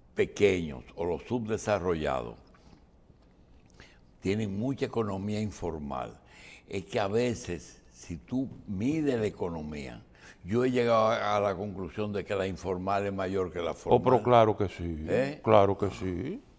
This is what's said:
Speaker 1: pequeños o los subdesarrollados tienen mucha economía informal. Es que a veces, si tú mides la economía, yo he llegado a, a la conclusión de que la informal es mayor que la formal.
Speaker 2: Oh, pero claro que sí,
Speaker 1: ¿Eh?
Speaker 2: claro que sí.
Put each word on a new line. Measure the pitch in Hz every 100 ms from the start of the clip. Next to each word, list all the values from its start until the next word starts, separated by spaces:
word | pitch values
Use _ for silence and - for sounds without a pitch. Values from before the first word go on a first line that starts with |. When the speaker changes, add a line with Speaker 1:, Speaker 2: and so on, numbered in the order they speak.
| - -
Speaker 1:
pequeños | 90 - 101 90 80 64 - -
o |
los | 87 82
subdesarrollados | - 120 107 104 - 101 90 82 73 65 58 55 - - - - - _ _ - _ _ - - - - - - - -
tienen | 92 107 104 98
mucha | 127 139 131
economía | 117 104 95 104 107
informal. | 107 - 87 80 71 65 58 55 - - - - -
Es | 98 90
que | 120
a | 98
veces, | 110 123 - - 82 - - -
si | - - 82
tú | - 127 127 - -
mides | 95 123 160 143 120
la | 104
economía, | - 92 82 76 73 65 57 - - - -
yo | 87 117
he | 135
llegado | 127 117 113 110
a, | 113 104 104
a |
la | 101
conclusión | 90 104 92 87 - 104
de | 101
que | 87
la | 101 95
informal | 82 92 92 95 101 101
es |
mayor | 95 92 95 90
que | 85
la | 82
formal. | 80 85 120
Speaker 2:
Oh, |
pero | 127 123
claro | 120 120 110 101
que | 95
sí, | - 85 78 78
Speaker 1:
¿Eh? | 107 135 147
Speaker 2:
claro | 113 104 98 98
que | 98
sí. | - 92 87 127 240 -